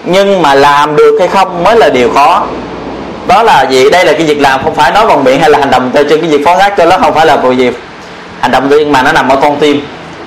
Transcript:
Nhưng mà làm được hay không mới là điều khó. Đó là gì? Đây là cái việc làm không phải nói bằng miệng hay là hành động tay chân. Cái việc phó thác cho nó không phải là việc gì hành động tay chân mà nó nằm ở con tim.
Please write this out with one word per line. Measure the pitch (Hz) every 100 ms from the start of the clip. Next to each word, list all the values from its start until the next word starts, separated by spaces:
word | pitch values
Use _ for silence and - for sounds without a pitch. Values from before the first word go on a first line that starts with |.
Nhưng | - 185 202 190
mà | 151
làm | 139 143 143 151 151
được | 151 147
hay | 175
không | 196 185 175
mới | 180 233
là | 165
điều | 131 117
khó. | 139 151 190 - - - - - - - - -
Đó | 190
là | 226 165
gì? | 131 131 135
Đây | 175
là | 175
cái | 147
việc | 160 143
làm | 139 135
không | 160
phải | 151 156
nói | 196 220
bằng | 151
miệng | 127 139
hay | 156
là | 143
hành | 135
động | 127 127
tay | 139
chân. | 143 151
Cái | 165
việc | 147
phó | 147 185
thác | 196 202
cho |
nó | 170 180
không | 160
phải | 143 160
là | 131
việc | 127 127
gì | 123 - - - - - - -
hành | 127
động | 131 139
tay | 147
chân | 147
mà | 135
nó | 135
nằm | 156 127
ở | 135
con | 147 143
tim. | 151 143 - - - -